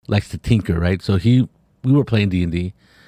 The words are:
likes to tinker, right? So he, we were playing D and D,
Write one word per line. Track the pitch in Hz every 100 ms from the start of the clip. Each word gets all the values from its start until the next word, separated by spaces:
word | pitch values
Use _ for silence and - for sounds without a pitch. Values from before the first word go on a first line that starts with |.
| -
likes | 104 -
to | -
tinker, | - 113 - 85
right? | 87 92
So | - 95
he, | 113 123 - _ _ _
we | 131
were | 139
playing | - 113 101
D | 92
and | 87
D, | 85 90 - _ _